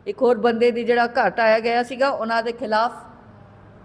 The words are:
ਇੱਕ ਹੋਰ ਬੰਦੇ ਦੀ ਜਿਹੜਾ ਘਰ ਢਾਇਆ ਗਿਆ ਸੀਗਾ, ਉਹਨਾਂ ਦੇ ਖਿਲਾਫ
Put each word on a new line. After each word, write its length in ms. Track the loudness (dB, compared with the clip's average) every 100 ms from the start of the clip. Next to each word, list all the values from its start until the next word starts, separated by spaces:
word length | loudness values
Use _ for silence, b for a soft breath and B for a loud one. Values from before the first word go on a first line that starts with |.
| -12
ਇੱਕ 160 | 0
ਹੋਰ 160 | 2 2
ਬੰਦੇ 320 | 0 2 2
ਦੀ 140 | 2
ਜਿਹੜਾ 220 | 0 2 0
ਘਰ 240 | 0 0
ਢਾਇਆ 300 | 2 2 2
ਗਿਆ 220 | 2 0
ਸੀਗਾ, 260 | -2 -2 -2
ਉਹਨਾਂ 340 | -2 -2 -2
ਦੇ 100 | -4
ਖਿਲਾਫ 400 | -6 -2 0 0 -4 -16 -20 -20 -20 -20 -20 -20 -20